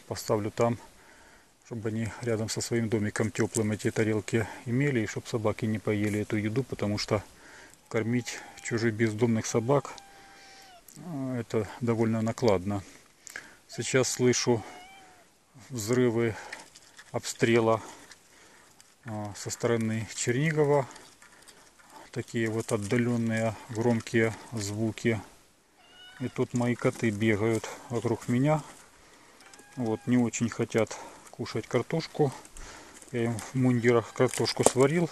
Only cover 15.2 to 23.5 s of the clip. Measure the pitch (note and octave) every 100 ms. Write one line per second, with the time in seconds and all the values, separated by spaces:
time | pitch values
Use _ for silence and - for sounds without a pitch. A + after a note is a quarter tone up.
15.2 | - _ _ C#3 - B2+ G#2 B2 B2 A2+
16.2 | A#2 G2+ - - - - - - - A#2+
17.2 | - - A2+ A#2 A2+ A2+ - - - -
18.2 | _ - - - - _ - _ A#2+ G#2+
19.2 | G#2 F#2+ A#2+ - A#2+ A#2 A2 A2 G#2+ -
20.2 | - A#2+ D#3 D#3 C#3+ D3 B2+ - - -
21.2 | - - - - - _ - - - -
22.2 | A2 A#2+ A2+ A2 A2 A2+ G2+ B2 A#2+ A#2+
23.2 | A2+ A2 A2+